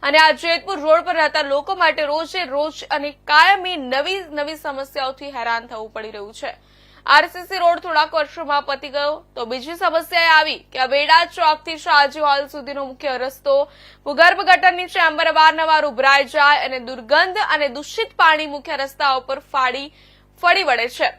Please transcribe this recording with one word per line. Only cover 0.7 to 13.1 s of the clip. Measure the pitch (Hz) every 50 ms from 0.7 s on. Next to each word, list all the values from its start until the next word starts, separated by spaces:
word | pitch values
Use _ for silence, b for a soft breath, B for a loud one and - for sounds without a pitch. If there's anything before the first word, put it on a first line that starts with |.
| 392 302
રોડ | 277 311 311 339 339
પર | 349 349
રહેતા | 330 311 294 - 311 302
લોકો | 277 277 285 285 285 381
માટે | 370 349 311 311 - 311
રોજે | 285 294 311 330 - - 381 359
રોજ | 262 262 285 294 311 311 - - -
અને | - 302 277 294 277 _ _
કાયમી | - 294 302 320 359 392 403 359 370 370
નવી | 330 269 247 254 269 294 339 381 392 370 320
નવી | 285 294 294 294 320
સમસ્યાઓથી | 302 - 311 277 262 269 269 - 294 269 262 269 269 285 277
હેરાન | 277 254 233 233 233 233 233 240
થવું | 247 220 220 220 _
પડી | 220 214 220
રહ્યું | 220 208 202 208 220
છે. | - - 269 - _ b b b b b b b b b
આરસીસી | - 269 294 311 349 - 359 359 - 381 381
રોડ | 359 339 339 339
થોડાક | - 359 320 302 311 311 311
વર્ષોમાં | 320 302 294 - 339 330 277 294 285 285
પતી | - 277 269 285 294
ગયો | 262 285 285 294 302 320 - _ _
તો | - 240
બીજી | 220 240 262 240 294 339
સમસ્યાએ | 339 392 349 311 320 330 - 370 339 330 330
આવી | 320 311 311 311 277 - - _ -
કે | 254
અવેડા | 262 254 262 285 294 294 320 330 349
ચોકથી | 339 - - 339 311 311 311 - 339 330 302
શાહજી | - 349 320 294 285 277 277 311
હોલ | 302 294 277 277 285 277
સુધીનો | - 302 262 247 285 277 277
મુખ્ય | 262 262 254 - 294